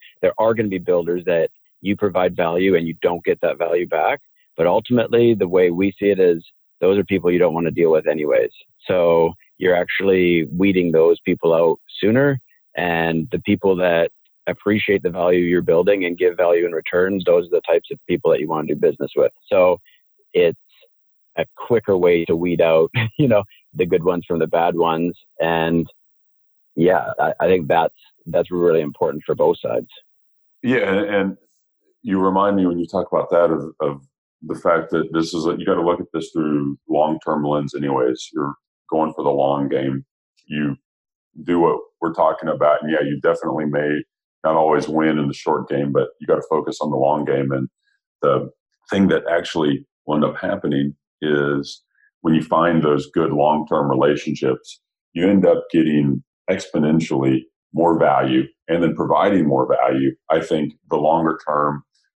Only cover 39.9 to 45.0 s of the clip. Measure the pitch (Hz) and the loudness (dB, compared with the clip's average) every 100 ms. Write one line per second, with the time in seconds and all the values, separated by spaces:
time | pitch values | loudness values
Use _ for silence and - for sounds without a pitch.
39.9 | 67 67 _ _ _ - 76 73 67 _ | -6 -10 _ _ _ -12 -6 -6 -6 _
40.9 | _ _ _ _ - 76 87 82 73 - | _ _ _ _ -14 -4 0 2 0 -6
41.9 | - 82 80 80 80 80 73 73 76 76 | -8 -6 0 0 0 -4 0 2 0 0
42.9 | 78 71 71 82 82 82 73 76 71 73 | -2 -2 -2 -2 -2 -4 -4 -4 -2 -2
43.9 | 73 - _ _ _ 78 80 78 76 78 | -4 -6 _ _ _ -2 2 2 0 0
44.9 | 76 | -2